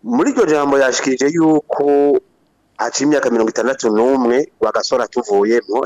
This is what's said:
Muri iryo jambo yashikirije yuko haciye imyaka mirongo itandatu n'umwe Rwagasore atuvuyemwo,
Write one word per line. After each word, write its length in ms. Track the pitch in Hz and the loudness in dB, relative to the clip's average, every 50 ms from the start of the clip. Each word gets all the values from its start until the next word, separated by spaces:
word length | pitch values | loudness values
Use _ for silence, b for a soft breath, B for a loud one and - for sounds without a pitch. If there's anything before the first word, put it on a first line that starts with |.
Muri 300 | - 117 120 127 180 277 | -6 -4 -2 0 0 0
iryo 140 | 262 262 214 | 0 0 0
jambo 300 | 160 156 147 143 139 139 | 2 2 0 0 0 2
yashikirije 500 | 139 135 127 120 - - 139 131 127 135 | 2 2 0 0 -2 -2 -4 -2 0 -2
yuko 580 | 143 160 170 160 156 156 151 - _ - - 143 147 143 143 143 143 139 127 _ _ _ _ _ _ _ _ _ _ _ - | -2 0 2 2 2 2 0 0 _ -4 -2 0 2 2 2 4 2 2 0 _ _ _ _ _ _ _ _ _ _ _ -8
haciye 260 | 110 117 - - 135 | -8 -6 -4 -2 0
imyaka 220 | 147 151 139 - 127 | 0 0 2 0 0
mirongo 200 | 117 113 113 113 | 0 0 0 0
itandatu 340 | - - 110 123 135 - - 117 | -2 -2 -2 -2 -4 -2 -2 0
n'umwe 480 | 107 107 117 131 135 131 123 117 120 131 156 - _ | 2 2 2 2 2 2 2 2 0 0 -2 -4 _
Rwagasore 500 | _ - 107 - 113 101 - 135 123 120 | _ -4 -2 -2 -4 -4 -2 -2 -2 -2
atuvuyemwo, 760 | - - 123 120 - 101 101 101 107 117 120 - - - 127 - | -4 -4 -8 -4 0 0 0 2 2 0 0 -2 -2 -4 -2 0